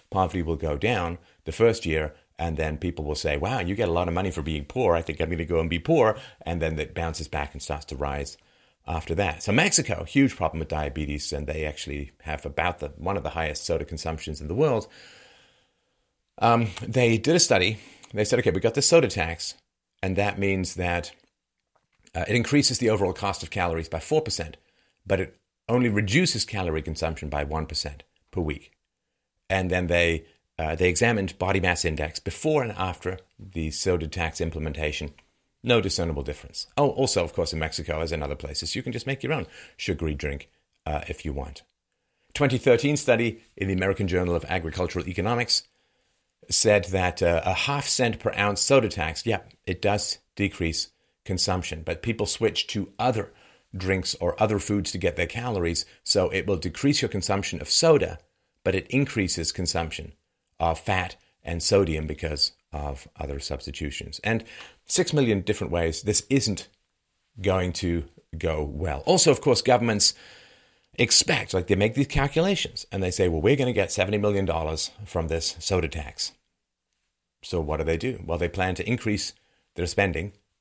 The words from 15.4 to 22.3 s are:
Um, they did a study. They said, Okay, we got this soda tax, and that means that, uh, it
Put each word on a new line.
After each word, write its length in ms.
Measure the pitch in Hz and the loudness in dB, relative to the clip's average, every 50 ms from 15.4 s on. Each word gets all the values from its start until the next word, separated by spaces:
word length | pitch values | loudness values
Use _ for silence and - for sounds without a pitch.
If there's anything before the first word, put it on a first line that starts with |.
| _ _ _ _ _ _ _ _ _ _ _ _ _ _ _ _ _ _ _ - | _ _ _ _ _ _ _ _ _ _ _ _ _ _ _ _ _ _ _ 2
Um, 320 | - 117 117 117 117 104 90 - | 4 4 4 4 4 0 -2 -6
they 360 | - - 113 131 123 117 113 110 | -8 -2 2 4 4 4 4 4
did 180 | 113 143 165 | 4 4 4
a 40 | 180 | 4
study. 380 | - - 120 98 90 98 110 101 - - - - - - - | 6 6 6 4 4 2 0 -2 -8 -18 -20 -20 -20 -10 -2
They 120 | 104 107 | -2 2
said, 140 | - 123 120 | 2 2 4
Okay, 120 | 120 110 | 4 4
we 80 | 80 95 | 2 4
got 140 | - 113 - | 2 2 2
this 140 | 143 139 - | 4 4 6
soda 200 | - 165 143 104 | 8 8 6 6
tax, 480 | - 101 80 80 85 82 - - - - _ _ _ _ _ _ _ _ | 2 -2 -2 -2 -4 -6 -8 -10 -12 -14 _ _ _ _ _ _ _ _
and 140 | - 95 92 | -4 0 2
that 220 | 92 101 104 95 98 | 2 2 2 2 0
means 380 | 101 98 95 95 92 87 - | 0 2 2 2 0 -2 -2
that, 360 | 90 90 87 87 87 85 - - _ _ _ _ _ _ _ _ _ _ _ _ _ _ _ _ _ _ _ _ | -4 -2 0 0 -2 -4 -6 -12 _ _ _ _ _ _ _ _ _ _ _ _ _ _ _ _ _ _ _ _
uh, 120 | 90 85 | -6 -2
it 80 | - | 2